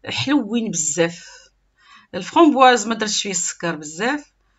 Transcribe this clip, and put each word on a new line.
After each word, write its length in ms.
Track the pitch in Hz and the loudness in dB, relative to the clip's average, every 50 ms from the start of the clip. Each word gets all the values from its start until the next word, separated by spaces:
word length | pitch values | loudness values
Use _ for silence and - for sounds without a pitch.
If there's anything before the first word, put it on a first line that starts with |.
| - | -10
حلوين 640 | 233 196 - - 269 285 285 226 196 226 240 226 202 | -8 -8 -6 -2 0 0 0 0 0 -4 -4 -4 -4
بزاف. 540 | 170 170 - - - 170 165 170 170 - - - - - - _ _ _ _ _ _ _ _ _ - - _ _ - | -6 -4 -4 -4 0 0 -2 -2 -2 -10 -20 -20 -20 -20 -20 _ _ _ _ _ _ _ _ _ -20 -20 _ _ -12
الفرامبواز 720 | 185 185 - - 311 339 302 240 262 262 254 247 226 202 | -12 -12 -2 4 6 6 6 8 8 6 6 6 4 0
ما 80 | 226 233 | -4 -4
درتش 260 | 214 214 208 208 - | -4 -4 -4 -4 -4
فيه 100 | - 208 | -4 -4
السكر 440 | 185 190 - - - _ - 170 165 | -4 -4 -4 -6 -8 _ -6 -6 -6
بزاف، 580 | 151 156 151 156 160 208 247 294 302 285 _ _ _ _ _ _ | -6 -10 -14 -8 -4 -4 -4 -4 -4 -8 _ _ _ _ _ _